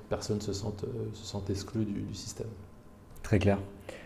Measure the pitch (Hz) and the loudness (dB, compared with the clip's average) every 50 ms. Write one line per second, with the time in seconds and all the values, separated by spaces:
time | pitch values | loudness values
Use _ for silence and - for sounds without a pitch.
0 | - - 107 104 - - 110 104 - - 98 98 110 107 101 - - 117 120 113 | -4 -2 -2 0 2 2 2 2 2 0 -2 0 0 -2 -2 -2 -2 -2 -2 -2
1 | 110 110 107 - - - - 101 95 98 95 95 - - - 110 107 104 101 98 | -2 -2 -4 -6 -8 -6 -4 -2 0 0 0 0 0 0 2 2 2 2 2 0
2 | 98 101 104 - - - - - 110 110 - - - - - - - - - - | -2 -2 -4 -6 -6 -6 -6 -6 -6 -6 -6 -10 -12 -16 -16 -18 -18 -18 -18 -18
3 | - - - - - - 113 95 92 101 98 98 95 - - - - - - - | -18 -16 -12 -8 2 6 6 8 8 8 6 6 4 -4 -10 -12 -12 -12 -12 -12
4 | - | -14